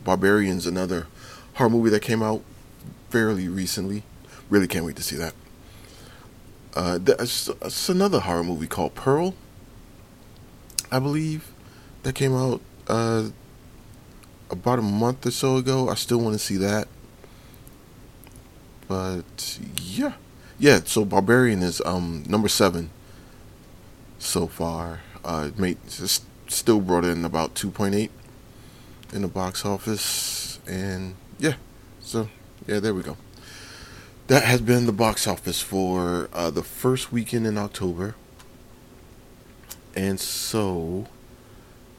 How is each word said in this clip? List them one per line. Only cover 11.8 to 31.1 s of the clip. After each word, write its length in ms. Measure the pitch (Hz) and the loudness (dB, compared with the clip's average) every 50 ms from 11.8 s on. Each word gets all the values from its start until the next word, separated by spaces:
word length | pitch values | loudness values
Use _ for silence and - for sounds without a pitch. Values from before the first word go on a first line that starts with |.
| - - - - - | -20 -20 -14 -8 -6
that 100 | 131 131 | -6 -2
came 220 | - 135 131 131 | 0 2 2 2
out, 260 | 127 131 131 117 - - - - - - | 2 2 0 -2 -4 -6 -12 -20 -10 -4
uh, 420 | - 107 113 113 113 113 110 110 107 - - - - - - - - - - - - - - - - - - - - - - - - | -2 0 0 2 2 0 0 -2 -4 -8 -14 -20 -20 -20 -20 -20 -20 -20 -20 -20 -20 -20 -20 -20 -20 -20 -20 -20 -20 -20 -20 -14 -10
about 300 | - 90 - 120 127 123 | -8 -4 0 0 2 2
a 40 | 110 | 2
month 420 | 101 101 107 117 120 131 - - | 0 0 2 2 2 0 0 -2
or 60 | 123 | -4
so 260 | - - 139 131 131 | -2 0 2 2 2
ago. 320 | 131 123 135 131 131 127 101 | 2 2 2 2 2 0 0
I 60 | 95 | -2
still 240 | - - - 123 117 | -2 0 0 2 2
wanna 200 | 117 110 107 104 | 2 2 0 -2
see 180 | - - 98 | -2 -2 -2
that. 300 | 92 95 101 104 107 - - - - - - - - - - - - - - - - - - - - - - - - - - - - - - - - - - - - - - - - - | 0 2 2 2 0 -2 -4 -10 -18 -20 -20 -20 -20 -20 -20 -20 -20 -20 -20 -20 -20 -20 -20 -20 -20 -20 -20 -20 -20 -20 -20 -20 -20 -20 -20 -20 -20 -20 -20 -20 -20 -20 -20 -20 -14 -8
But 720 | - 95 92 92 92 92 87 82 - - - - - - - - - - - | -6 -4 -4 -2 -4 -4 -6 -8 -10 -12 -12 -10 -10 -10 -10 -12 -12 -10 -8
yeah, 320 | 175 180 - - 285 277 - - - - - - - - - - | -8 -6 -2 -2 -2 -2 -4 -8 -16 -20 -20 -20 -20 -18 -2 6
yeah. 220 | 135 143 120 87 - | 8 8 8 8 6
So 180 | - - 110 104 | 2 0 0 2
Barbarian 580 | 95 95 98 98 104 120 127 127 117 107 92 | 2 2 4 4 6 6 6 6 4 4 2
is, 200 | 90 87 82 - - | 0 0 0 -2 -2
um, 380 | 87 90 90 87 85 82 76 71 | -2 -2 -2 -2 -4 -6 -6 -4
number 200 | 67 98 110 104 | 0 2 2 2
seven 420 | 98 - - 104 92 85 85 85 80 - - - - - - - - - - - - - - - - - - - - - - - - - - | 2 4 4 4 4 4 2 -4 -8 -10 -16 -20 -20 -20 -20 -20 -20 -20 -20 -20 -20 -20 -20 -20 -20 -20 -20 -20 -20 -20 -20 -20 -20 -16 -10
so 280 | - - - 90 85 | -6 -2 -2 0 -2
far. 540 | 82 - - 85 85 82 82 85 85 82 82 - - - - - | -2 -4 -4 -4 -4 -4 -4 -6 -8 -8 -12 -14 -16 -16 -12 -8
Uh, 200 | 87 85 78 76 | -4 -4 -4 -4
it 120 | 71 69 104 | -4 -2 -2
made, 180 | 92 90 82 - - | 0 0 -2 -4 -8
s-, 340 | - - - 90 95 - - - - - - - | -14 -12 -6 -4 -2 -2 -4 -4 -10 -20 -16 -10
still 320 | - - - - 117 110 104 | -6 -6 0 4 4 4 4
brought 240 | 95 92 90 87 87 | 4 4 2 4 4
in 220 | 87 85 85 85 | 2 0 0 -2
about 300 | 82 82 82 80 - - | -2 0 0 -2 -2 -2
two 140 | - 104 98 | -4 -6 -4
point 260 | - - 104 98 101 | -2 -2 0 0 2
eight 160 | 104 110 - - - - - - - - - - - - - - - - - - - - - | 0 0 -2 -6 -14 -20 -20 -20 -20 -20 -20 -20 -20 -20 -20 -20 -20 -20 -20 -20 -20 -16 -10
in 120 | - 101 98 | -6 -4 -4
the 40 | |
box 380 | 87 - 98 92 92 95 - - | -4 -2 -4 -4 -4 -4 -4 -4
office, 920 | 101 98 95 - 110 107 98 - - - - - - - - - - - - - | -2 -2 -2 -2 -4 -4 -2 -2 -4 -4 -4 -4 -6 -6 -8 -8 -10 -12 -12 -10
and 500 | - 92 92 98 98 92 92 95 90 | -8 -6 -4 -4 -4 -4 -6 -8 -8